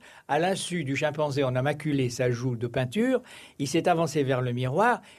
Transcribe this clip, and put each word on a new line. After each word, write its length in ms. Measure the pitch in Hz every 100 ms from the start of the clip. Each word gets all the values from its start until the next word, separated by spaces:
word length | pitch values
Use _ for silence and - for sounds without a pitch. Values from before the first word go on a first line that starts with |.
| - - -
à 100 | 147
l'insu 460 | 175 190 - 175
du 100 | 135
chimpanzé, 480 | 139 151 147 151 135
on 120 | 135 127
a 60 |
maculé 480 | 135 147 156 139 123
sa 200 | 120 123
joue 240 | 117 127 117
de 100 | 117
peinture, 560 | 135 127 202 247 254 - - - -
il 80 | 139
s'est 220 | 165 180
avancé 340 | 165 165 160
vers 200 | 131 127
le 100 | 127
miroir, 480 | 120 127 147 233 220 -